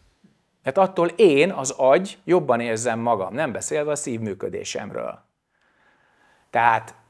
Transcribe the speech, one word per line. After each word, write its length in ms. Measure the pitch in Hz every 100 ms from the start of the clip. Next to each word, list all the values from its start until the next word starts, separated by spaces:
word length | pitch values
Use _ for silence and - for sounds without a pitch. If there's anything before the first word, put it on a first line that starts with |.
| _ _ _ _ _ _
Mert 160 | 135 196
attól 300 | 190 190 170
én, 420 | - 202 139 180
az 200 | 185 131
agy, 480 | 131 131 156 196 -
jobban 360 | - 180 139 117
érzem 380 | 117 110 120 113
magam, 360 | 117 107 92
nem 180 | 117 156
beszélve 380 | 101 - 151 147
a 60 | 143
szívműködésemről. 1300 | 147 113 110 92 98 98 - - 101 58 58 - _ _ _ _ _ _ _ _ _ _ _ _ _
Tehát 440 | 117 117 113 113 -